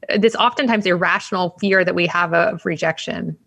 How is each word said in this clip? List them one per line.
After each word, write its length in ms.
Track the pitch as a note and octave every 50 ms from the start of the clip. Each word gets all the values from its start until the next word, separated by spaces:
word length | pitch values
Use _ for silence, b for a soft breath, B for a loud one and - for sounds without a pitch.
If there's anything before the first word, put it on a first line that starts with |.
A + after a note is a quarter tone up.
| - - - G#3
this 160 | G3 A3+ A3
oftentimes 500 | - G3+ B3 B3 - C#4+ A#3+ A#3 G#3+ G3+
irrational 720 | F#3 F3 F3 F3+ D#3+ F3+ G3+ - - - F#3 F3+ E3+ - -
fear 240 | - G3+ F#3+ F#3 F3+
that 100 | F3 F#3
we 140 | F3 F3 E3+
have 260 | - F3 F3 E3 E3
of 320 | E3+ E3+ - - E3+ -
rejection. 720 | F#3 E3+ D#3 - D#3+ D#3+ - - - - - - E3 D#3 - _